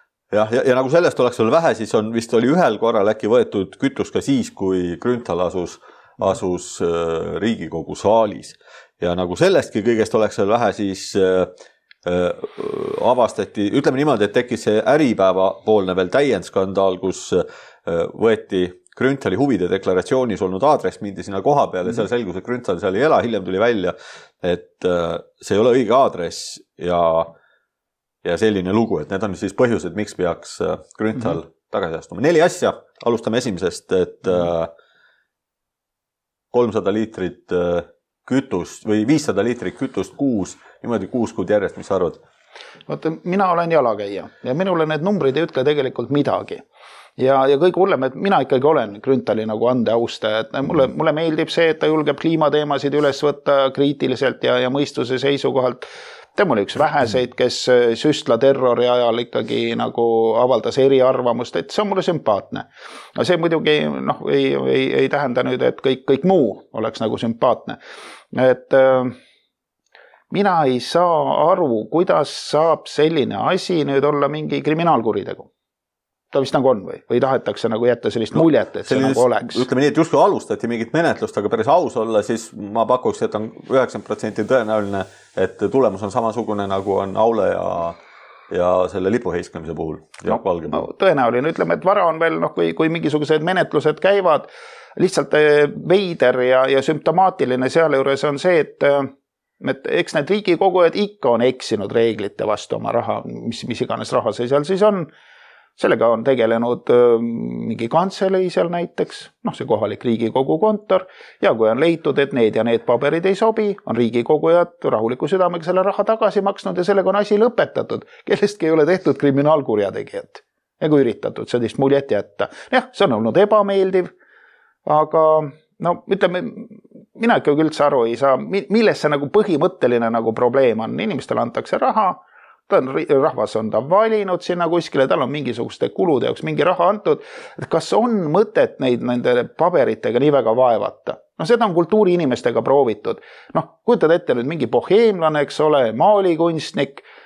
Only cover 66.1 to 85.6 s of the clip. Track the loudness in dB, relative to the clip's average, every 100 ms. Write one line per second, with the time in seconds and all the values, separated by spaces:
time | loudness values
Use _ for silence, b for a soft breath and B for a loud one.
66.1 | 0 4 4 2 -2 -12 -8 -6 -4 -4
67.1 | -4 -4 0 0 0 -4 -14 B B B
68.1 | B B 0 2 2 2 4 6 4 0
69.1 | -6 B B B _ _ _ _ b b
70.1 | b b 0 2 2 2 0 0 2 4
71.1 | 2 2 2 4 4 2 0 0 0 2
72.1 | 2 0 -6 -2 0 2 0 -2 0 2
73.1 | 2 -2 -2 -2 -2 -2 -2 0 2 2
74.1 | 0 -2 -2 -4 -4 -2 0 2 2 0
75.1 | -2 -4 -12 -16 _ _ _ _ _ _
76.1 | _ _ -2 0 2 2 0 -4 -12 -2
77.1 | 0 2 0 -2 -4 -4 0 0 0 -2
78.1 | -4 -2 2 4 4 0 -6 -2 0 0
79.1 | 2 2 2 -2 -4 -2 2 2 2 2
80.1 | 4 4 2 -4 -6 -4 -4 -2 0 0
81.1 | -2 -4 -4 -2 0 2 2 2 -2 0
82.1 | 0 0 -4 -6 -14 -6 -2 2 2 0
83.1 | -2 -4 -4 -8 -12 -2 0 0 -4 -8
84.1 | -6 -6 -4 0 0 2 -2 -2 -6 -8
85.1 | B B -4 -4 -2